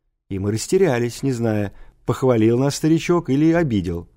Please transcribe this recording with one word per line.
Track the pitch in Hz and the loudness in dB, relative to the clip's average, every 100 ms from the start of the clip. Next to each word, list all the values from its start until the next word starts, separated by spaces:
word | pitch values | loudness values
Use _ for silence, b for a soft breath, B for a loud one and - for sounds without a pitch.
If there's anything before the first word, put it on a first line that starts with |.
| _ _ _ | _ _ _
и | 98 | -6
мы | 101 | -4
растерялись, | 110 - 185 185 120 120 117 | -4 0 2 2 2 -2 -4
не | 139 | -4
зная, | 123 117 107 101 b b b - | -2 -2 -2 -4 b b b -6
похвалил | 123 131 120 110 120 | -2 2 4 4 2
нас | 135 139 | 0 0
старичок | 156 160 - 175 170 | 0 0 2 -2 0
или | 131 156 | 0 2
обидел. | 165 165 110 87 85 85 | 2 0 -2 -2 -6 -10